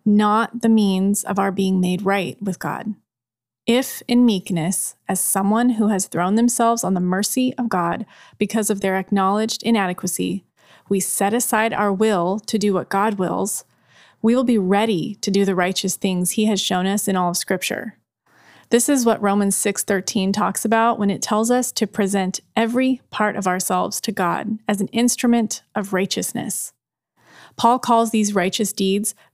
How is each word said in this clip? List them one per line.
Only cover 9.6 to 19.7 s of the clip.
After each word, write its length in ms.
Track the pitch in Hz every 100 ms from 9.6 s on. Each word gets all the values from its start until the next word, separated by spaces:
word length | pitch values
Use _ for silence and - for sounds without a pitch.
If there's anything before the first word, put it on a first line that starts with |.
inadequacy, 840 | - 226 190 180 180 - 185 190 - _ _ - _
we 100 | 196
set 340 | 190 - 196
aside 400 | 226 240 220 226
our 200 | - 208
will 480 | 190 220 196 170 202
to 180 | - 220
do 160 | 208
what 140 | 190 -
God 320 | 196 214 208
wills, 440 | 185 180 196 - - _ _ _ - _
we 160 | 220 240
will 80 |
be 140 | 247 233
ready 580 | 185 202 220 190 156 208
to 140 | -
do 140 | 196
the 100 | 196
righteous 420 | 185 180 190 196 -
things 360 | 196 185 180
he 140 | - 214
has 140 | 202
shown 260 | - 185 185
us 220 | 202 -
in 80 | 190
all 140 | 180
of 60 | 175
Scripture. 600 | - 185 - - - - _ _ _ _ - - _
This 180 | 240 240
is 160 | 285
what 160 | 233 220
Romans 340 | 202 202 202
six 300 | 196 -